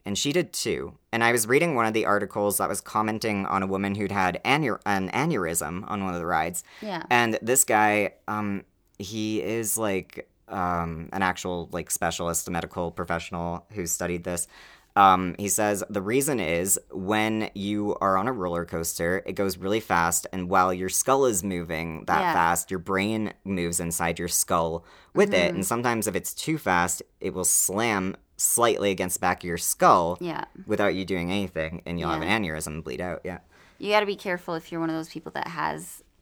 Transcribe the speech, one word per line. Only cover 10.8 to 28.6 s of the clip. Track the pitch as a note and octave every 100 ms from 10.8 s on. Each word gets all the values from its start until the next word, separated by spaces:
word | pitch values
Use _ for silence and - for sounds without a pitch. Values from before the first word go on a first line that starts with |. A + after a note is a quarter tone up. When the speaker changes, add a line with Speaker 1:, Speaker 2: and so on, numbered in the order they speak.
| E2+ D#2+ E2
Speaker 1:
an | -
actual, | F#2 F2+ F#2 F2 E2
like, | F2 E2
specialist, | - E2+ - F2 E2 -
a |
medical | F2 F2 - E2+
professional | - F2 E2+ - F2+ E2+ E2+ -
who | G#2 E2+
studied | - F2 F2 F2+
this. | F2 - - - - _
Um, | - G2 F#2 F#2 -
he | G2+
says, | G2+ G#2 G2+ F#2
"The | G#2
reason | F#2+ B2+ C#3 B2+
is | D#2+ E2+ F#2+ - -
when | D#2+ F#2+ G#2+ A2 A2 G#2+
you | G2+ G2 G#2 G#2 -
are | G2 F#2+
on | A2
a |
roller | B2 F2+ E2+ E2+
coaster, | E2 E2 - E2+ F#2 -
it |
goes | F#2+ G2 F#2
really | F#2+ A2
fast, | - F2+ E2+ F2+ -
and | F#2+ F2+
while | F#2+ F#2
your | F#2 F#2
skull | - - C3+ C3
is | G2 G2
moving | F2 E2 D#2+ E2 D#2 -
that | E2
Speaker 2:
Yeah. | F2
Speaker 1:
fast, | F2 E2+ E2+ -
your | F#2
brain | F2 F#2+ G2+ A2 G#2+ - G2
moves | F#2+ E2+ E2+
inside | E2+ - E2+ E2
your | F2
skull | - - F2+ E2 E2 - - -
with | - G3+
it, | F#2 F2
Speaker 2:
Mm-hmm. | F3
Speaker 1:
and | F#2+
sometimes | A#2+ B2 A2+ G#2
if | F2+
it's | -
too | - - D#3
fast, | G2+ F2+ F2 - - _
it | G2
will | F2 F2+
slam | - - G2 A#2 G2+ F#2 - _ -
slightly | - A#2+